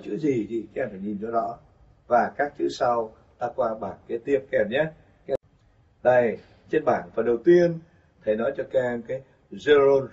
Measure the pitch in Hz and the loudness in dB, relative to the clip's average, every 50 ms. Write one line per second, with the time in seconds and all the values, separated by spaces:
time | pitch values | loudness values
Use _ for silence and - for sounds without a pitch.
0 | - - - 170 151 143 131 117 101 98 113 113 104 - - - - 107 98 95 | -8 -8 -6 -4 -2 0 0 -2 -2 -4 -6 -8 -8 -8 -8 -6 -6 -6 -8 -8
1 | 98 104 104 95 107 117 117 117 113 - - - - _ _ _ _ _ _ _ | -8 -8 -8 -8 -6 -4 -4 -2 -4 -4 -6 -12 -18 _ _ _ _ _ _ _
2 | _ - 120 117 - - - - 143 143 - - 139 139 - - 139 120 120 117 | _ 0 2 2 2 0 -2 -4 -4 -4 -4 -4 -6 -4 -4 -2 -2 0 0 0
3 | 110 110 - _ _ _ _ - 120 120 - - 120 113 110 113 135 - - - | -2 -6 -8 _ _ _ _ -8 -8 -6 -4 -2 -4 -4 -4 -6 -8 -10 -12 -12
4 | _ - 113 117 - 139 143 131 - - - 123 107 98 113 139 156 160 - - | _ -10 -10 -8 -4 -2 -2 -2 -2 -2 -2 0 0 0 0 -2 -2 -2 -4 -14
5 | _ _ _ _ _ - 135 - _ _ _ _ _ _ _ _ _ _ _ _ | _ _ _ _ _ -8 -8 -8 _ _ _ _ _ _ _ _ _ _ _ _
6 | - 123 123 123 120 113 92 - - - _ _ _ - - 156 - - - - | 2 2 4 4 4 2 -2 -6 -10 -20 _ _ _ -2 -2 0 0 0 0 0
7 | - - - 117 113 120 120 117 - 170 175 175 175 170 165 165 - _ _ _ | -2 -6 -4 -2 0 0 0 2 6 6 6 6 6 4 0 -4 -12 _ _ _
8 | _ _ _ _ - 107 107 110 117 143 143 - 131 - - 131 123 123 120 117 | _ _ _ _ -2 -2 -2 0 -2 -4 -4 -6 -6 -2 -2 0 0 0 -4 -6
9 | 110 - 127 131 - _ _ _ _ - - 98 - 147 147 143 139 139 139 135 | -8 -8 -10 -10 -10 _ _ _ _ -20 -16 -2 2 4 6 6 6 6 4 4
10 | 123 120 | 2 -2